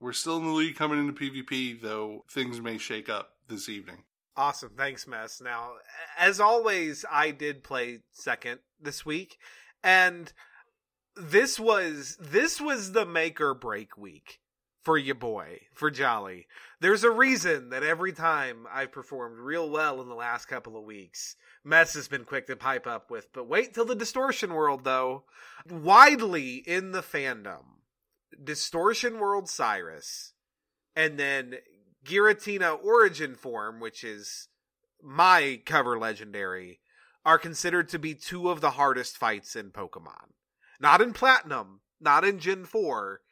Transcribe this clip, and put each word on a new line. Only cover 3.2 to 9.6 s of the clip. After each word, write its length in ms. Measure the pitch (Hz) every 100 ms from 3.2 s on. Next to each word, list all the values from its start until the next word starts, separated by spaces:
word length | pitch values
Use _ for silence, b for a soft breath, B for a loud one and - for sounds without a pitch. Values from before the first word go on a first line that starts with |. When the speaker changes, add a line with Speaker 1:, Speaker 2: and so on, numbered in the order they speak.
| - _ _
Speaker 1:
this 200 | 104 -
evening. 340 | 101 90 90 _ _ _ -
Speaker 2:
Awesome. 360 | 143 - 117 117
Thanks, 300 | 139 127 -
Mess. 340 | 117 113 -
Now, 320 | 127 117 120 113 - 156 160 151
as 220 | 185 196
always, 640 | 208 233 220 185 160 143 165
I 200 | 151 156
did 340 | 143 147 135
play 360 | - 131 120 117 _
second 480 | - 135 117 123 123 _ _
this 240 | 147 -
week, 340 | 156 160 190 - B B